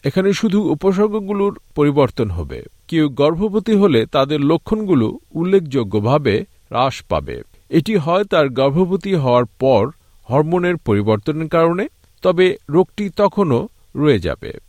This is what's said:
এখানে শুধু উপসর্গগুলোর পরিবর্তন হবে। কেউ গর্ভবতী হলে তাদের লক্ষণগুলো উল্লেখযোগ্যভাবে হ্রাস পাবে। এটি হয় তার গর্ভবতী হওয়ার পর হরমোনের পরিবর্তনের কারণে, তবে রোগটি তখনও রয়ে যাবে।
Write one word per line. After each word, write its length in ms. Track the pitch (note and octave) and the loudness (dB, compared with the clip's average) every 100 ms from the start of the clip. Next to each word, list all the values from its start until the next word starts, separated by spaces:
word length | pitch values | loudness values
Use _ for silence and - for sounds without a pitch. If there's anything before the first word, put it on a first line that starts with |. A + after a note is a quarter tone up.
এখানে 300 | C#3+ F#3 F#3+ | -2 0 0
শুধু 380 | E3+ A3+ F#3+ G3+ | 0 0 0 0
উপসর্গগুলোর 880 | D3+ F#3+ F#3 G#3+ G#3+ G3 G3+ G3 - _ - | 0 0 2 0 -2 -4 -2 -2 -4 _ 0
পরিবর্তন 540 | D3 C#3+ C3+ - A2 | 0 2 0 0 -4
হবে। 340 | E2+ D2 B1+ - _ _ | -4 -8 -10 -16 _ _
কেউ 220 | E3 D3+ | -2 -2
গর্ভবতী 640 | B2 C#3+ E3 G#3+ G3+ G#3 | 2 0 0 -2 -2 0
হলে 320 | G#3 G3 B2 A2 | 2 4 2 0
তাদের 360 | D3 C3+ D3+ | 0 0 0
লক্ষণগুলো 800 | C#3+ D#3+ - A3 G#3+ D#3 A2 - _ | 0 0 0 -4 2 2 2 -4 _
উল্লেখযোগ্যভাবে 1120 | D#3+ F3 G3 D#3+ C3+ A2 G#2+ G#2+ D3 C3+ G#2 G3 _ _ | -6 0 0 0 -4 -2 -2 0 0 0 -2 -4 _ _
হ্রাস 320 | A2+ C3 - | -2 -2 -4
পাবে। 400 | - D#2+ C#2+ A#1+ - _ _ | -4 -4 -4 -12 -14 _ _
এটি 260 | E3 E3 G#3+ | -2 0 -2
হয় 280 | D3+ F3+ | 0 -2
তার 260 | G3+ F3+ C#3+ | 0 0 0
গর্ভবতী 640 | B2 C3+ C#3+ F#3 F#3+ G3+ | 2 0 2 -2 -2 -2
হওয়ার 320 | F3+ C3+ B2 B2 _ | -2 2 2 0 _
পর 320 | C3+ A#2+ A2+ - _ _ - | 2 2 2 -6 _ _ -2
হরমোনের 480 | B2+ D#3 F3+ F3 F3 | 0 2 0 0 -2
পরিবর্তনের 720 | - G#2 G#2 A2 - D#3 D#3+ | 0 0 2 0 -2 -6 -2
কারণে, 380 | E3+ E3 F3 A#3+ _ _ _ | 0 2 0 -6 _ _ _
তবে 360 | F3+ F3 F#3 - - | -2 2 2 0 -2
রোগটি 400 | D3 F3+ - G3+ | 0 0 -2 -8
তখনও 580 | - G3+ - F#3 A#2+ F#3+ _ _ B2+ | 0 0 2 0 0 -2 _ _ -2
রয়ে 240 | D3+ A#2+ | 2 2
যাবে। 340 | F2 C2 - - | 0 -8 -10 -14